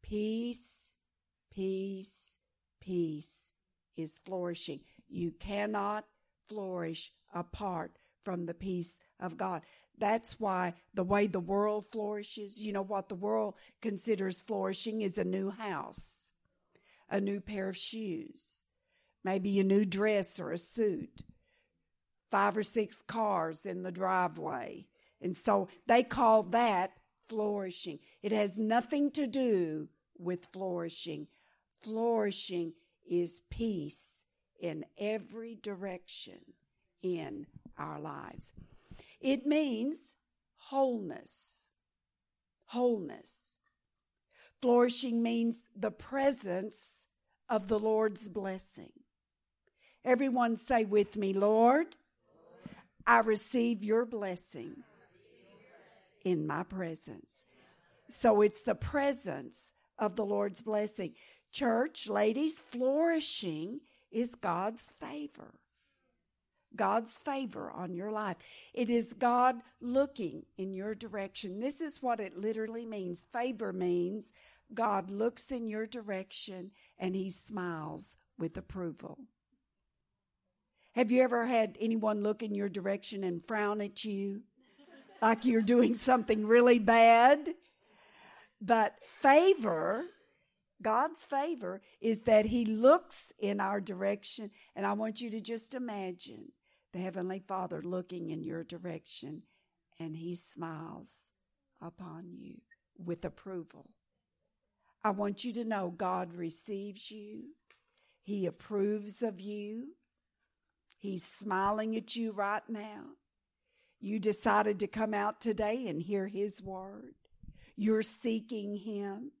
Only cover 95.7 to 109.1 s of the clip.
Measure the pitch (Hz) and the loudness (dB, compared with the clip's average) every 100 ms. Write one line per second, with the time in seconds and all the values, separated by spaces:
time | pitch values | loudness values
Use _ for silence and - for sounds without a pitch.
95.7 | 262 247 208 185 180 - - - _ _ | -6 -6 -6 -6 -8 -12 -14 -18 _ _
96.7 | _ _ 175 185 180 180 190 185 190 180 | _ _ -6 -6 -4 -6 -6 -6 -4 -4
97.7 | 165 160 175 175 180 160 160 - 165 165 | -6 -4 -4 -4 -8 -6 -6 -6 -8 -8
98.7 | 170 180 165 - - 135 151 _ _ _ | -10 -10 -10 -12 -14 -12 -14 _ _ _
99.7 | _ _ _ 165 160 165 175 - - 165 | _ _ _ -10 -8 -8 -6 -6 -6 -10
100.7 | 156 160 156 202 - - _ _ _ _ | -10 -12 -14 -12 -12 -12 _ _ _ _
101.7 | _ 170 170 180 160 175 175 - - _ | _ -18 -14 -16 -14 -16 -16 -16 -18 _
102.7 | _ _ - 175 170 185 - 196 185 160 | _ _ -14 -8 -6 -8 -10 -10 -10 -12
103.7 | - - _ _ _ _ _ _ _ _ | -20 -20 _ _ _ _ _ _ _ _
104.7 | _ _ _ 214 196 202 196 247 226 226 | _ _ _ -2 0 -2 -2 -6 -4 -2
105.7 | 208 180 170 185 185 180 175 165 160 - | -2 -4 -2 -2 -2 -4 -6 -8 -6 -6
106.7 | 196 208 202 - 214 208 220 247 320 _ | -6 -8 -10 -12 -12 -14 -14 -14 -20 _
107.7 | _ _ _ _ _ - 202 175 - - | _ _ _ _ _ -6 -2 -2 -4 -6
108.7 | 208 202 214 208 | 0 2 0 -4